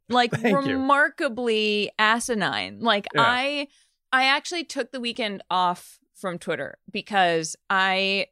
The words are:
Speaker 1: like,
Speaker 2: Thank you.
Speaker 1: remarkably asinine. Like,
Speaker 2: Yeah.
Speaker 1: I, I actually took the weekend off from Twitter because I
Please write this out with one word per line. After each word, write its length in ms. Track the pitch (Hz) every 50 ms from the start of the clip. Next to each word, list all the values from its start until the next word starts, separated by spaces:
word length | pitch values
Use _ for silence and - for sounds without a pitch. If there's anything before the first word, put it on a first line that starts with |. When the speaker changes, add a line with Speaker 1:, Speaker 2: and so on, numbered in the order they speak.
| _ -
Speaker 1:
like, 220 | 233 247 240 233
Speaker 2:
Thank 340 | - 220 226 226 277 277 269
you. 60 | 269
Speaker 1:
remarkably 1160 | 269 269 269 269 277 277 302 330 - - 330 277 220 247 247 233 220 214 214 214 208 208 202 - - -
asinine. 800 | 214 214 226 240 - - 240 214 175 139 123 104 98 196 202 202
Like, 260 | - 233 208 208 202 - -
Speaker 2:
Yeah. 80 | 151
Speaker 1:
I, 460 | 233 233 247 247 262 277 294 285 285 - _ _ _ _ _ _ _ -
I 120 | - 254 262
actually 380 | 262 269 302 - - 359 339 -
took 280 | - - 277 247 -
the 80 | - 262
weekend 420 | 240 240 226 - 226 208 196 190 - -
off 480 | 175 185 180 175 180 - - - - _ _ _ _
from 240 | - - 190 170 165
Twitter 380 | - 185 160 143 139 - - - _ -
because 680 | - 208 - - 214 196 185 170 170 165 160 160 - - _ -
I 560 | 196 190 190 190 190 190 196 196 196 196 - -